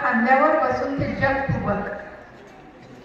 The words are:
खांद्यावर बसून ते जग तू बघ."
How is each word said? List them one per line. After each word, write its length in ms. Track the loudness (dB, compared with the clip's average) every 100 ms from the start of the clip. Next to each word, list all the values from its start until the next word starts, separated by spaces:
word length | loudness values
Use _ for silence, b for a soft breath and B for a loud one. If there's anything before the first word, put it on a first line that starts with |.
खांद्यावर 560 | 0 2 4 4 6 4
बसून 420 | 0 0 -2 -2
ते 60 | -4
जग 340 | 0 0 0
तू 260 | -2 -2 -2
बघ." 120 | -4 -4 -10 -14 -18 -20 -20 -20 -20 -20 -20 -20 -20